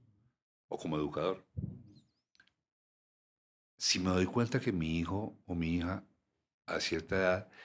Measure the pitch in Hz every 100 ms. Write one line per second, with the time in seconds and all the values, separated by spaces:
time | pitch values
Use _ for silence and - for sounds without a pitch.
0 | _ _ _ _ _ _ - - 85 76
1 | 73 76 87 95 - - - - - -
2 | _ _ _ _ _ _ _ _ _ _
3 | _ _ _ _ _ _ _ - - -
4 | 92 92 92 120 120 127 120 92 80 82
5 | 82 98 110 - - 85 82 85 85 98
6 | - _ _ _ _ _ - 78 - 82
7 | - 95 92 92 - -